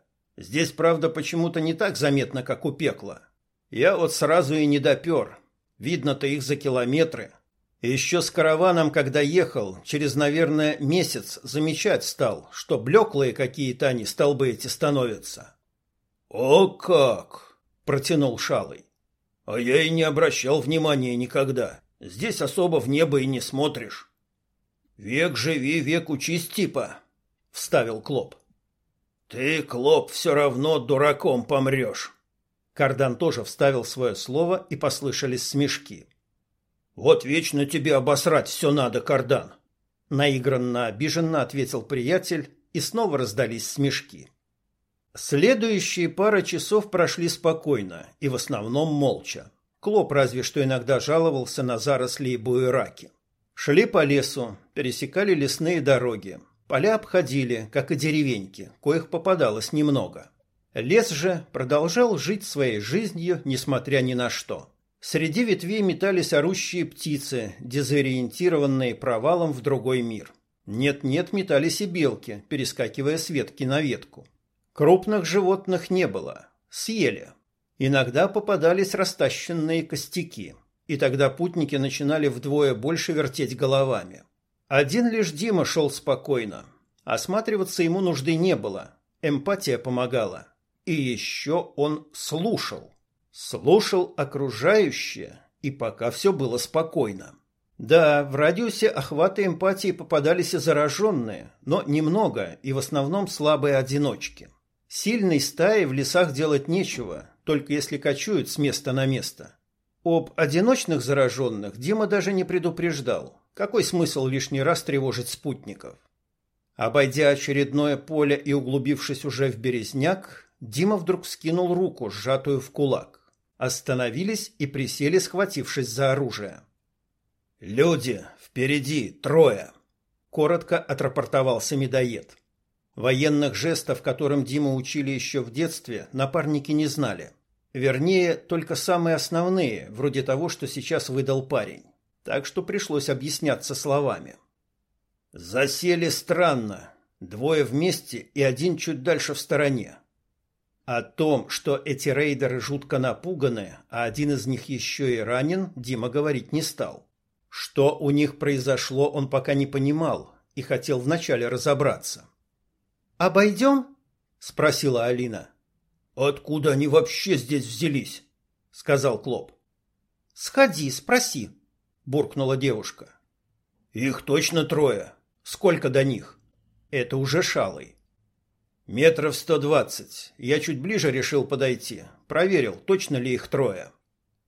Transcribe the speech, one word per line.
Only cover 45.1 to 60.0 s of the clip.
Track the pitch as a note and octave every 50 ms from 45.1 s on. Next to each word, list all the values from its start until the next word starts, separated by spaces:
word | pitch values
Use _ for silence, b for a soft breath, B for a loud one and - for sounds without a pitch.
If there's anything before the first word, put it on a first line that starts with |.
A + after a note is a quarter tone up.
| -
Следующие | - - - D3+ C#3+ E3 A#3 C4 G#3+ A3 A3+ G#3+ F#3 - - - F3+ E3+ E3
пара | E3 F3+ G3 G#3+ G#3+ F#3+ F#3+
часов | - F3+ D#3+ - - G#3 G#3+ G3+ G#3
прошли | - F3 E3+ C#3+ - - E3+ E3
спокойно | E3 - - E3 D#3+ D#3+ - D3+ C#3+ A2+ G2+ F#2 E2+ D#2+ - - _ _
и | - C#3
в | B2+
основном | A#2 - - C#3 G#2+ G#2 A2 A#2+ C#3+ D#3 E3 D3+
молча. | D3 C#3 B2+ - - - - - - - - _ _ _ _ _ _
Клоп | - G3+ G#3+ G#3 E3 -
разве | C#3 C#3 C3+ A#2+ A#2+ B2+ A2+
что | - - D3 C3+
иногда | C3 C3 B2+ A#2+ B2 C3+ B2
жаловался | - C#3 D3+ E3 E3 E3 C#3+ C3+ B2 A#2 - - C3
на | B2 B2 A2+
заросли | A2 C#3+ C#3 B2+ B2+ A#2+ - - C#3+ B2+
и | B2
буераки. | A#2 A2 B2+ B2 B2+ B2+ B2+ B2 C3 G#2 F#2 - - - - _ _ _ _ _ _ _ _ _
Шли | - - - C#3+ F3 A#3
по | A#3 - F3+ D3+
лесу, | C#3 C#3+ C#3 B2 - - C#3 A#2+ A2+ G#2+ - _ _ -
пересекали | D3+ C#3 B2+ B2 - C#3+ C3+ - F#3 G#3 G3+ F#3
лесные | D3+ C#3 C3+ - - D#3 E3 F3+ E3
дороги. | C3 C#3 C3+ A#2+ B2 A#2+ A2+ G#2 F#2 G2 E2+ - - _ _ _ _
Поля | - - C3+ D#3 G#3 A3
обходили, | G#3+ A3 - - F#3 E3+ A#2+ B2+ C#3 C3 A#2+ A#2+ A2+ A2 A2 -
как | C#3+ C3 - E3
и |
деревеньки, | C3 D3 D#3 D#3 D#3 D3 C3+ A#2+ G2+ F#2+ F#2+ - - F#2+ - - _ -
коих | C#3 D3+ D#3+ D#3+ -
попадалось | - E3 - F#3+ F#3 E3 D3 A2+ G#2 A2+ A2 - -
немного. | D3+ D3 D3 C#3 B2+